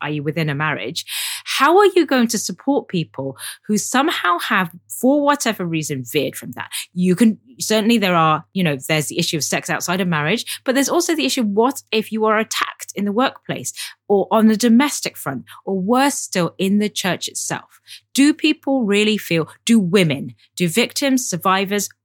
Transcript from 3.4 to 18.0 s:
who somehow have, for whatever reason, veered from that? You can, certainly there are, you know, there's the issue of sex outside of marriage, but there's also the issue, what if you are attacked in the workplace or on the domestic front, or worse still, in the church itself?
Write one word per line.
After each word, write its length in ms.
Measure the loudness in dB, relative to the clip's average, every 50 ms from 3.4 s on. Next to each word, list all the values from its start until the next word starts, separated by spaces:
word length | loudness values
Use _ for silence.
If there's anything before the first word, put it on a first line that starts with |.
| -14 -14 -16 -12 _
who 120 | -4 -2 -2
somehow 600 | -2 0 0 2 2 2 0 0 0 0 0 0
have, 320 | -2 0 0 0 0 -2 -6 -16 _ -16
for 340 | -6 0 2 2 4 4 4
whatever 400 | 2 2 2 0 -2 -2 -2 -4
reason, 400 | -4 -2 -2 -2 -4 -6 -6 -6
veered 320 | -4 -2 -2 -2 -2 -6
from 160 | -10 -14 -14
that? 180 | -12 -12 -12 -12 -10 -12 -12 -8
You 240 | -4 0 2 2 4
can, 220 | 4 4 4 4 0 _ _ -14 -8
certainly 400 | -4 0 0 2 2 2 2 2
there 160 | 2 2 2
are, 300 | 4 4 2 2 0 -4 _
you 100 | -4 -2
know, 140 | 0 0 -2 -2 -2 -2
there's 200 | 0 0 -2 -2
the 100 | -2 -2
issue 180 | -2 -2 -2
of 60 | -4
sex 260 | -2 -2 -4 -4 -4 -4
outside 320 | -6 -4 -2 -2 -2 -2
of 60 | -2
marriage, 540 | 0 0 0 0 0 -2 -2 -4 -8 -12 -8 -4
but 100 | -2 0
there's 140 | 0 0 2
also 280 | 0 0 0 0 0
the 80 | -2 -2
issue, 180 | -2 0 0
what 400 | -2 0 2 2 2 2 0 -4 -6 -4
if 220 | -2 -2 -2 -2
you 140 | -4 -2 0
are 120 | 2 2 0
attacked 540 | 0 -2 -4 -6 -6 -6 -8 -14 -16 -12 -8
in 120 | -6 -4
the 60 | -2
workplace 600 | 0 0 0 -2 -2 -6 _ -10 -10 -8 -8 -10 -10 -12 -12 -14 -14 _ _
or 220 | 0 2 2 2 2
on 160 | 2 4 6
the 100 | 4 4
domestic 600 | 4 4 4 6 6 4 2 0 -4 -8 -8 -10
front, 280 | -8 -8 -8 -8 -8 -10 -14 -20 -14 -8
or 140 | -6 -4 -2
worse 360 | 0 2 2 4 4 2 0
still, 400 | -2 -6 -4 -2 -2 -2 -2 -2 -2
in 200 | 0 2 2 2
the 100 | 0 0
church 380 | -2 -2 -2 -2 -2 -4 -6
itself? 540 | -10 -8 -8 -8 -6 -8 -8 -10 _ _ _ _ -20 -20 -20